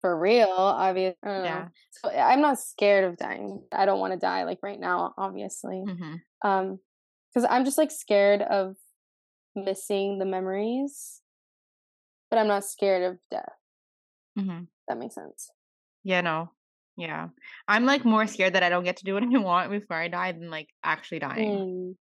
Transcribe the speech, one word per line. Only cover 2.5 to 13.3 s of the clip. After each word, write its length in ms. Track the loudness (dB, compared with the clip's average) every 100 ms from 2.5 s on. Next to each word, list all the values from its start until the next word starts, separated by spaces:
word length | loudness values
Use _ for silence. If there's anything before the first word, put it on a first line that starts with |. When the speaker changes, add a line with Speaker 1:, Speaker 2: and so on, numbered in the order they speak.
| 2
Speaker 1:
scared 460 | -6 0 4 6 4
of 120 | -2
dying. 480 | -8 -8 -10 -12 -8
I 120 | 0 2
don't 140 | 2
wanna 180 | -2 -2
die, 280 | -2 -2 -4
like, 140 | -6
right 160 | -8 -8
now, 340 | -2 -2 -2 -4
obviously. 680 | -8 -6 -10 -10 -10 -8 -8
Speaker 2:
Mm-hmm. 380 | -8 -10 -12 _ _ 0
Speaker 1:
Um, 340 | 0 0 -8 _ _ _ _ _
'cause 120 | 0 2
I'm 160 | 2 2
just, 120 | 2
like, 120 | 0
scared 500 | -2 0 4 6 4
of 340 | 2 0 -2 -8 _ _ _ _ _ _ _ -6
missing 640 | -4 -4 -2 -2 0 -2
the 60 | -2
memories, 1000 | -2 -2 -2 -2 -2 -4 -6 -18 -20 _ _ _ _ _ _ _ _ _ _ _
but 100 | 2
I'm 80 | 4
not 180 | 0 -2
scared 380 | -2 0 2
of 160 | 0 -6 _